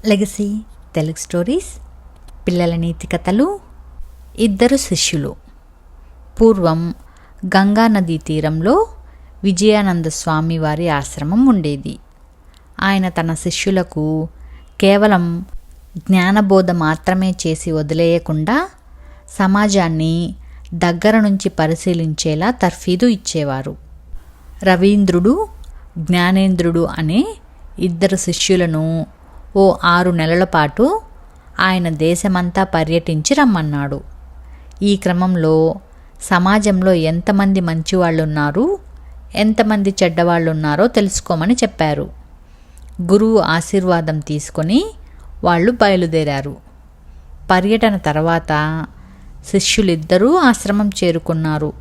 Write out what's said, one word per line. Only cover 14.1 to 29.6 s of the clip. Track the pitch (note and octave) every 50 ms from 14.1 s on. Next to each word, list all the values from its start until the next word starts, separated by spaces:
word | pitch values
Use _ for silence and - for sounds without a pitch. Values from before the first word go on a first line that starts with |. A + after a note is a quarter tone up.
| D#3 D#3 D#3+ E3 - - - - - - - - - -
కేవలం | - G3 G3 G3+ G#3 G#3+ G3+ F3+ F3 E3+ E3+ F3 F#3 - - - - - - - - - -
జ్ఞానబోధ | F3+ - - F#3+ F#3 F3+ F#3 G3 G#3+ G#3 G3 G3 F#3+ F#3 F3+
మాత్రమే | F3 F3 D#3+ D#3 D#3+ D#3+ - - F#3 F#3 F#3+ F#3+ F3+ - -
చేసి | E3 D#3+ D#3 - F3
వదిలేయకుండా | D#3 D#3 D3+ D3 D#3+ D#3+ E3+ E3 E3+ E3+ E3 - D#3 D#3 D#3 E3+ A#3 D4 F4+ F#4+ - - _ - - - - - - - - - - -
సమాజాన్ని | G3 F#3+ G3 G3+ G#3+ G#3 G3 G3 F3 E3 D#3+ D#3 D#3+ D#3+ E3 E3+ F3 - - - - - - - - - -
దగ్గర | E3 F3+ F3 F3 E3+ - G#3 G#3+ A3+
నుంచి | G#3+ G#3 G3 F#3+ - F#3
పరిశీలించేలా | - - D#3+ D#3 E3 E3 - F#3 F3 E3+ E3 D#3+ D3+ - - D#3+ D3+ D#3 F3 A3
తర్ఫీదు | B3 - G#3 F3 E3+ - - - F3+ F3+ A#3
ఇచ్చేవారు. | B3 A3+ F#3+ - - - E3 D3+ C#3+ C3+ C3 C3+ - - - - - - - - - - - - - - - - - - - -
రవీంద్రుడు, | G3 F#3 F3 F#3 G3+ G#3 G3+ G3+ F#3 F3 F3 F3+ G#3+ C#4 F#4+ - - - - - - - - - - -
జ్ఞానేంద్రుడు | E3+ D#3+ D3+ F3 F3 F3 F3+ F#3+ F#3+ F#3+ F#3+ F#3 E3+ E3+ E3+ E3 E3 E3+ - -
అనే | - D#3+ D#3 E3+ A3 E4 A4 G#4+ - - - - - - - - -
ఇద్దరు | - F#3 E3+ E3 G3+ F#3+ F#3+
శిష్యులను | F#3+ - - E3+ - - - F#3+ F3+ F3 E3 D#3+ D#3 D#3+ D#3+ E3 E3 D#3 - - - - - - - - - -
ఓ | G3+